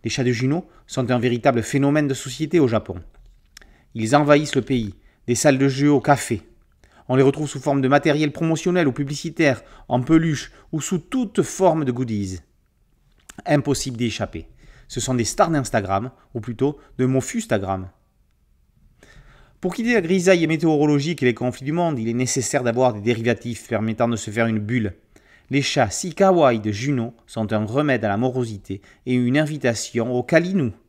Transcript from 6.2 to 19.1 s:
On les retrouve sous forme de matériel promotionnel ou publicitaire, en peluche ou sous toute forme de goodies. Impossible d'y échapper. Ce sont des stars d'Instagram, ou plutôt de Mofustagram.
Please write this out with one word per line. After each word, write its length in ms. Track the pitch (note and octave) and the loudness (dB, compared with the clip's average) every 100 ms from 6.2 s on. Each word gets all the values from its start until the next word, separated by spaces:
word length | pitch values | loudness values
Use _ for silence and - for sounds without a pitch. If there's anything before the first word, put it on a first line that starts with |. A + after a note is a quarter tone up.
| - G#2+ - _ _ _ _ _ - | 0 -8 -8 _ _ _ _ _ -2
On 80 | B2+ | 4
les 80 | |
retrouve 240 | C3+ C#3 D3 | 4 2 -6
sous 100 | C3+ | -4
forme 220 | D3 C#3 | -2 0
de 80 | C3 | 4
matériel 420 | C#3+ D#3 D3 D3+ | 2 2 2 0
promotionnel 560 | C#3+ E3 D#3+ F#3 F3+ D3 | 0 -2 0 0 2 0
ou 60 | |
publicitaire, 720 | A#2+ C#3 D3 E3 D#3+ D#3 A#2+ - - - | -2 -6 -6 -8 2 2 2 -6 -20 -4
en 120 | B2 | -2
peluche 520 | B2+ D#3+ E3 C#3+ - - _ | 4 2 4 -2 -6 -18 _
ou 100 | D#3 | -8
sous 180 | - F3+ | -4 -6
toute 440 | - C4 A3+ - | -2 -4 -2 -2
forme 420 | D3 - F#3 D#3+ | -2 2 2 2
de 60 | C#3 | -2
goodies. 480 | B2 B2 G#2+ G2 F#2 _ _ _ _ _ _ _ _ _ - - | -4 -4 -4 -4 -8 _ _ _ _ _ _ _ _ _ -14 0
Impossible 500 | D3 C#3+ C3+ C#3 A#2 | 0 0 -4 -4 -4
d'y 80 | |
échapper. 420 | A#2 - G#2+ E2 - - - - - | -4 -2 -8 -8 -16 -20 -20 -20 -12
Ce 140 | - | -8
sont 140 | - | -2
des 100 | B2 | -2
stars 260 | A2 - E3+ | -2 0 2
d'Instagram, 600 | D#3 B2 A#2 G2 G2 B2 _ _ | 2 0 -2 0 -4 -4 _ _
ou 60 | A#2+ | -12
plutôt 380 | A2 A2 C3+ D3 _ - | -10 -2 -2 -2 _ -4
de 80 | B2+ | 0
Mofustagram. 840 | C3 - A#3+ - G#2+ F#2+ F#2+ F#2 _ _ _ _ _ _ _ _ _ _ _ - | 0 -2 -8 -4 -4 -2 -6 -8 _ _ _ _ _ _ _ _ _ _ _ -20